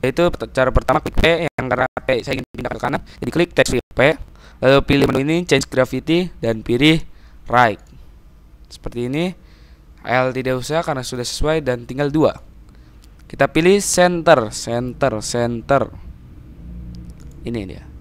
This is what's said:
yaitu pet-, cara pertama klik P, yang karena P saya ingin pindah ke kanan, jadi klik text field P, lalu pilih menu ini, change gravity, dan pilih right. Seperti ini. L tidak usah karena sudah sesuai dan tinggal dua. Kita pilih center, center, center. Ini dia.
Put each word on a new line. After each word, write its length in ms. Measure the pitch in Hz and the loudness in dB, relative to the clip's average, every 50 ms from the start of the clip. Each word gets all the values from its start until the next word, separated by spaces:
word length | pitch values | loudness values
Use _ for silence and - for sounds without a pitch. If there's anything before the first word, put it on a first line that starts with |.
yaitu 320 | - 127 131 - 170 175 | -2 -2 0 2 0 0
pet-, 180 | - - 117 - - | 0 -4 -10 -6 0
cara 160 | 131 131 127 | 0 0 4
pertama 260 | 123 127 - - 131 151 - | 2 2 2 2 0 0 -2
klik 120 | - - - | 0 0 2
P, 240 | - 160 170 160 170 | 4 4 2 2 0
yang 220 | - _ - - 131 | -4 _ -6 -4 -2
karena 180 | 123 123 127 127 _ - | 0 -2 -2 -2 _ -8
P 80 | - - 131 117 104 | -2 -2 -2 -2 -2
saya 160 | 139 139 135 | -4 -6 -6
ingin 60 | 123 _ | -6 _
pindah 240 | _ 110 - 120 | _ -8 -8 -8
ke 80 | 117 120 | -6 -4
kanan, 200 | 127 - 143 - - - - - | -4 -2 -2 -4 -6 -10 -12 -8
jadi 100 | - 123 | -8 -4
klik 200 | - 165 175 170 | 0 0 0 0
text 180 | - - 131 - - | 2 0 2 2 2
field 80 | 123 - _ | -2 -2 _
P, 240 | - - 123 147 - - - - - - - - - - - | -2 2 2 2 2 0 -6 -18 -18 -20 -20 -20 -10 0 4
lalu 140 | 127 139 139 135 - | 4 6 4 4 2
pilih 180 | 139 139 139 - | 2 2 2 2
menu 80 | - - 139 147 | 2 0 0 0
ini, 80 | 160 170 180 | -2 -2 0
change 240 | 175 147 135 131 - | 2 0 0 0 0
gravity, 640 | - 131 127 - - 131 120 - 160 170 185 175 - - | 0 0 0 0 -2 -6 -2 0 0 0 0 -2 -8 -4
dan 240 | - 113 113 110 104 | -4 -2 -2 -2 -2
pilih 400 | - 117 120 143 156 160 160 - - - - - - - - - - | -2 0 4 4 4 4 2 0 -6 -14 -20 -20 -20 -20 -20 -8 0
right. 320 | 113 123 123 113 101 - - - - - - - - - - - - - - - - - - - | 4 4 4 4 2 -4 -12 -20 -20 -20 -20 -20 -20 -20 -20 -20 -20 -20 -20 -20 -20 -20 -20 -20
Seperti 400 | - - - - - 120 120 123 | -20 -14 -14 -10 -6 -6 -4 -2
ini. 400 | 131 151 170 185 180 - - - - - - - - _ - - - - - - | -2 -2 -2 -4 -4 -10 -20 -20 -20 -20 -20 -20 -20 _ -20 -20 -20 -16 -6 -2
L 220 | 117 127 127 131 | 0 0 0 0
tidak 320 | 123 127 127 127 131 127 | -2 -2 -2 -2 -2 -2
usah 180 | 123 - 147 165 | -4 -2 -2 -2
karena 220 | 175 165 151 131 | -2 -2 -4 -4
sudah 240 | 123 - - 123 123 | -6 -8 -8 -6 -6
sesuai 340 | - - - 143 151 156 160 | -8 -4 -2 0 0 0 0
dan 240 | 147 127 123 120 120 | 0 -2 -4 -4 -4
tinggal 240 | - 123 131 143 143 | -10 -4 -2 -2 0
dua. 300 | 139 156 143 110 - - - - - - - - - - - - - - - - - - - - | 2 4 4 4 2 0 -16 -20 -20 -20 -20 -20 -20 -20 -20 -20 -20 -20 -20 -20 -20 -20 -20 -18
Kita 160 | - - 135 135 | 0 0 0 2
pilih 260 | - 160 165 180 196 202 | 2 2 4 4 4 4
center, 680 | 196 - - - 180 180 175 170 160 175 160 135 113 104 - | 2 0 2 4 4 4 4 2 6 6 6 6 6 -2 -6
center, 580 | - - - 117 120 123 127 117 - 143 135 113 107 | -8 -8 -4 -4 -4 -4 -4 -4 -2 -2 0 0 -2
center. 600 | 107 - - 120 120 120 120 117 110 - 139 135 113 - - - - - - - - - - - - - - - - - - - - - - - - - - - - - - - - | -6 -4 -2 -2 -2 -2 -2 -6 0 2 2 2 2 -2 -6 -16 -16 -16 -18 -18 -20 -20 -20 -20 -20 -20 -20 -18 -16 -16 -14 -14 -14 -14 -14 -14 -14 -16 -16 -16 -18 -18 -18 -12 -10
Ini 160 | - 120 113 98 92 | -6 -6 -6 -6 -8
dia. 140 | - - - - - - | -12 -14 -16 -18 -20 -20